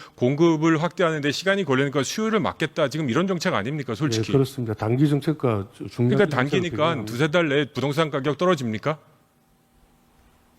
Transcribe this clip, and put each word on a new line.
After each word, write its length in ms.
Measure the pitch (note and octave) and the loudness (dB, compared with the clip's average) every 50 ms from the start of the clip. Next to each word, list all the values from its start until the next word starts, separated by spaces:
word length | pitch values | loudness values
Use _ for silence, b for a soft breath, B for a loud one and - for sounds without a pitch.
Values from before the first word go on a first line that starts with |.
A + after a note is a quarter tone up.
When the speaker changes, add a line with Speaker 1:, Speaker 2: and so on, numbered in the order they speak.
| B B B | B B B
Speaker 1:
공급을 680 | - A#2+ B2+ C#3+ C#3+ E3+ E3+ E3 D3+ D#3 E3 D#3+ D3 E3 | -2 0 0 2 4 4 4 4 4 2 2 2 2 0
확대하는 380 | F3 - - F3+ D#3+ D#3+ D3+ | -2 0 0 0 2 2 0
데 100 | C#3 D3 | -2 -2
시간이 320 | C#3 - F3 G3 G3 G3+ F#3+ | -2 -2 0 0 0 0 0
걸리니까 400 | C#3 C3 C3 C#3 C#3+ B2+ D3 C3 | 0 2 2 2 0 0 -2 -2
수요를 380 | - - G#3+ A3 A3 A3 G#3 | -2 -2 -4 -2 0 0 0
막겠다. 480 | C3 F#2+ - - D#3+ D3+ - - D3+ C3 | 0 -2 -2 -2 -4 -4 -2 -2 -2 -2
지금 200 | C3 D#3 D#3 B2 | -2 -2 -2 0
이런 180 | A2+ D3+ F#3+ F#3+ | 0 0 0 0
정책 260 | F#3+ E3 - F#3 C#3 | 0 -2 -2 -2 0
아닙니까? 420 | G#2+ G2 B2+ D#3 D3+ C3 - A2+ | 0 -2 -2 -4 -6 -6 -6 -4
솔직히. 360 | G#2+ D3 D3 A2+ A2 G#2+ G#2+ | -2 -2 0 0 0 0 2
Speaker 2:
예, 20 | G#2+ | 2
그렇습니다. 400 | C3+ C3+ C3 - C3 A#2+ A2 G#2 | 2 2 0 -2 -6 -6 -6 -4
단기 340 | - G#2+ G#2+ A#2+ C3 D3+ C#3+ | -4 -2 0 2 2 4 2
정책과 600 | D3 C#3 - E3 D3+ - - B2 A2 G2+ F#2+ - - | 2 0 0 -2 -2 0 0 0 0 0 -2 -6 -10
주-, 140 | - - - | -14 -14 -8
중장기 280 | - - A#2+ A#2+ C3+ | -2 0 2 2 4
Speaker 1:
그러니까 20 | G3 | 4
Speaker 2:
정책을 120 | G3+ D#3+ | 2 2
Speaker 1:
단기니까 460 | C3 B2 B2+ C#3+ D#3+ F#3+ F3 E3+ B2 | 2 0 -2 0 0 -2 -2 -2 -2
Speaker 2:
병행하는 300 | G#2+ D3+ E3+ E3 B2+ G#2 | 0 0 0 0 -2 -6
Speaker 1:
두세 260 | G#2+ A#2 A#2+ D#3 D#3 | -6 -2 -2 0 2
달 160 | D3+ F3+ E3+ D3 | 2 2 2 2
내에 240 | C3+ D3 C#3+ A#2+ | 2 0 0 0
부동산 380 | - - B2 D3 C#3 D#3 E3 D3+ | -2 -4 -4 -2 0 0 0 0
가격 280 | C#3 C#3 C3 D3+ C#3+ - | -2 -2 -2 -2 -2 0
떨어집니까? 600 | F3+ F#3 F3+ C3+ B2+ A2+ G#2+ G#2 - C#3+ D#3 - - _ _ _ _ _ _ _ _ _ _ _ _ _ _ _ _ _ _ _ _ _ _ _ _ _ _ _ _ _ _ | 2 2 2 2 0 -4 -4 -4 -4 -4 -6 -6 -10 _ _ _ _ _ _ _ _ _ _ _ _ _ _ _ _ _ _ _ _ _ _ _ _ _ _ _ _ _ _